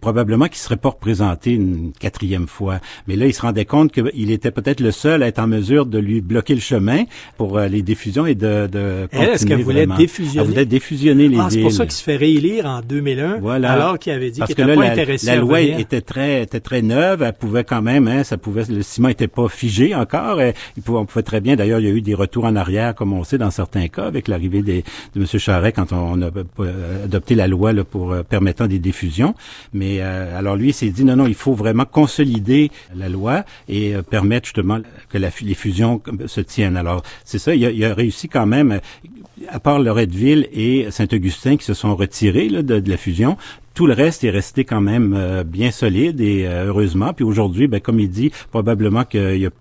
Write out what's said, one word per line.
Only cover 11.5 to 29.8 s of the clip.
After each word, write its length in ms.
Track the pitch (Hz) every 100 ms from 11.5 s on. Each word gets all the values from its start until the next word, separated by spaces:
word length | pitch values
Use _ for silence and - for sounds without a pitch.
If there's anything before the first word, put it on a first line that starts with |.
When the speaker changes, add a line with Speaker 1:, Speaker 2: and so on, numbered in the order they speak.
| 110
Speaker 2:
pour 100 | 110
Speaker 1:
villes. 80 | 107
Speaker 2:
ça 60 | -
qu'il 80 |
se 100 | -
fait 120 | - 147
réélire 500 | 147 156 156 220 156
en 160 | 123
deux 200 | 117 143
mille 180 | 143 131
un, 180 | 156 208
Speaker 1:
Voilà. 320 | 101 127 127
Speaker 2:
alors 280 | 135 156 175
qu'il 120 | -
avait 180 | 139 127
dit 80 | 120
Speaker 1:
Parce 100 | 113
Speaker 2:
qu'il 20 | 147
Speaker 1:
que 60 |
Speaker 2:
était 100 | 131
Speaker 1:
là, 40 | 151
Speaker 2:
pas 40 | 127
Speaker 1:
la, 60 |
Speaker 2:
intéressé 340 | 117 147 135 113
Speaker 1:
la 60 |
Speaker 2:
à 20 | 123
Speaker 1:
loi 200 | 120 160
Speaker 2:
revenir. 200 | 151 156
Speaker 1:
était 220 | 107 127
très, 400 | - - 139 139
était 160 | 113 120
très 220 | - 127
neuve. 400 | 110 120 175 190
Elle 100 | 135
pouvait 300 | 107 113 113
quand 180 | 117 120
même, 260 | 113 135 120
hein, 160 | 131
ça 140 | 139 98
pouvait, 260 | - 104 110
le 120 | 107
ciment 280 | 101 - 127
était 180 | 117 110
pas 200 | - 120
figé 460 | - 120 98 143 190
encore. 460 | 113 151 - 190
Et 120 | 127 - - -
il 60 |
pouvait, 160 | 110 117
on 60 | 104
pouvait 180 | -
très 180 | 104 110
bien, 140 | 104 139
d'ailleurs, 240 | 101 113
il 60 | 107
y 40 |
a 40 |
eu 80 | 107
des 120 | 104
retours 320 | 101 98 - 117
en 100 | 104
arrière, 400 | 90 98 117 110
comme 180 | 101
on 100 | 95
sait, 140 | 85 135
dans 140 | 110
certains 360 | - 90 101 82
cas, 180 | - 196
avec 220 | 147 -
l'arrivée 340 | 92 90 98
des, 220 | 101 90 82 - - -
de 40 |
Monsieur 200 | 98 104
Charest 360 | - 92 98 110
quand 180 | 90
on, 260 | 90 87 90
on 20 |
a, 80 | 87 92 87 -
euh, 460 | 95 92 87 92 101
adopté 300 | 98 - 117
la 120 | 95
loi, 260 | 92 107
là, 100 | 110
pour, 280 | 92 104 90
euh, 120 | 90
permettant 440 | 87 107 95 87 113
des 120 | 95
défusions. 560 | 87 92 92 78 135 226 - - -
Mais, 240 | 98